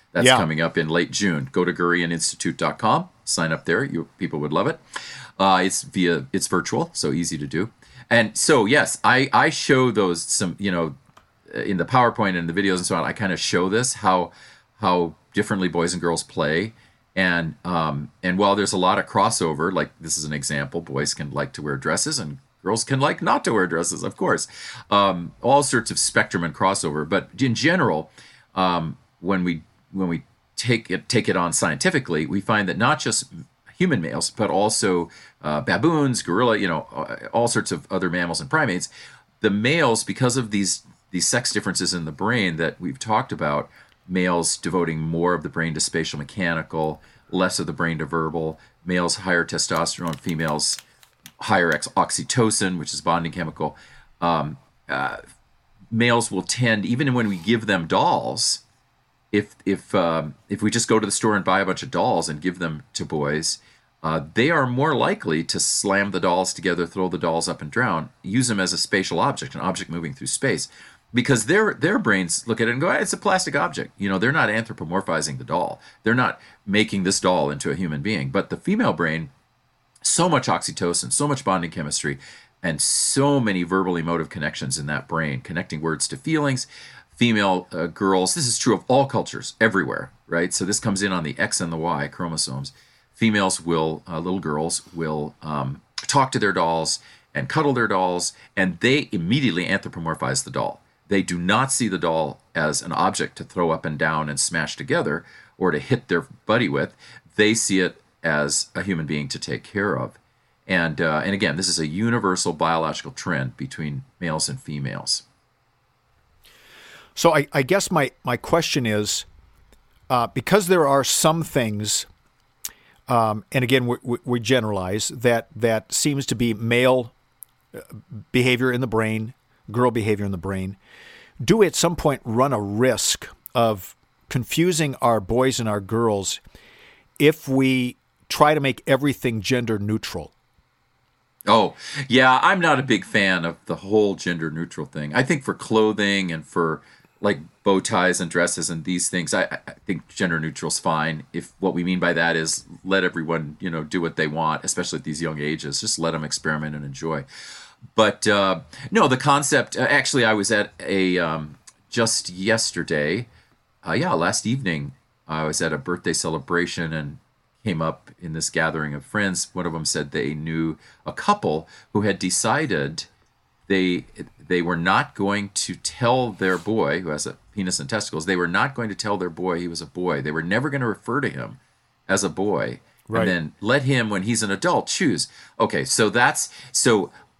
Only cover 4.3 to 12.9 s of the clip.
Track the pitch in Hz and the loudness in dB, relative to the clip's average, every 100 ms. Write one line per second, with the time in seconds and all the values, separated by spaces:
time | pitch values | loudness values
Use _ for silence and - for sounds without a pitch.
4.3 | 80 73 80 117 165 _ - - - - | -4 -2 0 -2 -4 _ -16 -14 -16 -12
5.3 | - 95 92 95 - - 101 87 82 67 | 0 4 4 4 -2 -4 0 2 2 0
6.3 | 95 - 90 85 117 170 - 78 73 87 | -4 0 -2 0 -2 -4 -4 -2 -2 -2
7.3 | 78 71 78 107 _ - - - 117 110 | -4 -6 -4 -6 _ -20 -16 2 4 4
8.3 | - - 147 104 143 110 - 107 127 135 | 2 4 6 6 4 2 2 4 4 4
9.3 | 113 147 147 - 135 127 107 95 85 - | 4 4 2 2 4 4 4 2 0 -2
10.3 | - 92 80 98 87 82 67 _ _ _ | -2 -2 -2 -2 0 -2 -4 _ _ _
11.3 | _ - - - 95 82 127 123 107 101 | _ -12 -6 -2 -2 2 4 4 2 0
12.3 | 90 82 85 98 92 90 | 0 -2 0 2 2 0